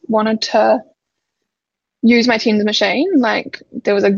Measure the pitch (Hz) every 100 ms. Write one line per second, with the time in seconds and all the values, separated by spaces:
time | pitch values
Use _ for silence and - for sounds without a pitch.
0 | - 220 220 220 - 220 220 226 - _
1 | _ _ _ _ _ _ _ _ _ _
2 | 226 240 233 226 226 208 214 208 202 208
3 | 359 320 226 214 - - - - - 202
4 | 202